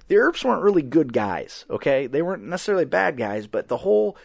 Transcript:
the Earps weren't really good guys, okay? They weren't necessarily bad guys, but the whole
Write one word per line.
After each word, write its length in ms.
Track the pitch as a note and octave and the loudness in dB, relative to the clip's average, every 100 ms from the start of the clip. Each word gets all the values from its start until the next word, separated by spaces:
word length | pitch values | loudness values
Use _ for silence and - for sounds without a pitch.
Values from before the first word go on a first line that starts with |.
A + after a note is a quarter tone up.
| - | 2
the 80 | G4+ | 4
Earps 300 | C#4+ - B3+ | 4 0 -2
weren't 180 | F#3 | 2
really 180 | G3+ F#3 | 4 2
good 300 | C3 D3+ C#3 | 2 2 2
guys, 540 | A#2 G#2 E2+ - - - | 0 -2 -4 -8 -14 -8
okay? 380 | G#2 D3 C#3 C3 | -4 0 0 0
They 140 | C#3 | -2
weren't 220 | F3 F#3+ | -2 -4
necessarily 420 | G#2+ F3+ - F#3+ C#3 | -8 -8 -2 0 0
bad 320 | F#3 F#3+ C3 | 0 0 -2
guys, 300 | G#2+ G#2+ G#2+ | -4 -4 -6
but 200 | G#2 - | -6 -4
the 100 | A#2 | -4
whole 380 | G3 D3+ G#3+ - | 0 2 0 -4